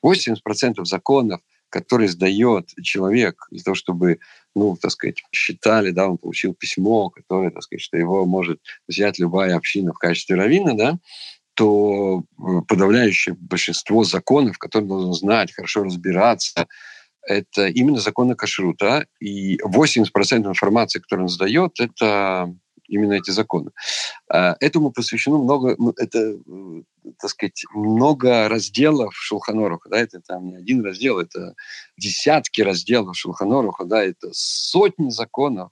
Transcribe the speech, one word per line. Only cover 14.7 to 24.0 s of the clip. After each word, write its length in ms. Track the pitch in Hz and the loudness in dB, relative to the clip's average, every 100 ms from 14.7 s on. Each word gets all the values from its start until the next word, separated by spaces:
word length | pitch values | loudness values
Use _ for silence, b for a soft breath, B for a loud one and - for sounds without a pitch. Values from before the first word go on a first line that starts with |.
| 110 | -2
он 140 | 104 95 | 0 -2
должен 140 | 92 | -2
знать, 380 | 85 98 113 90 | 0 2 2 2
хорошо 320 | - 90 107 | -4 -4 -2
разбираться, 840 | 98 87 90 90 113 101 - - 170 B B B B _ - | -2 -4 -2 4 4 2 -2 -4 -6 B B B B _ -4
это 420 | 101 104 - 95 | -4 -2 -2 0
именно 320 | 101 131 135 | 4 2 2
законы 360 | 104 101 123 117 | 0 0 0 0
кашрута, 720 | - - 92 80 101 139 - _ | -4 -2 -2 0 0 0 -2 _
и 400 | 101 101 98 92 | -10 -6 -4 -2
восемьдесят 500 | 104 101 151 123 104 | 2 4 4 4 2
процентов 380 | 101 98 120 101 | 2 2 2 0
информации, 480 | 90 98 101 92 87 | 0 2 2 2 -4
которую 260 | _ 95 92 | _ -2 -2
он 40 | |
сдаёт, 500 | 87 95 143 180 - | 0 0 2 0 -2
это 720 | 120 - 110 104 98 92 90 87 _ _ _ | -6 0 0 2 0 -2 -4 -8 _ _ _
именно 260 | 101 104 | -2 0
эти 180 | 101 90 | 0 -2
законы. 400 | 95 107 90 73 - B B | -4 -2 -2 -4 -12 B B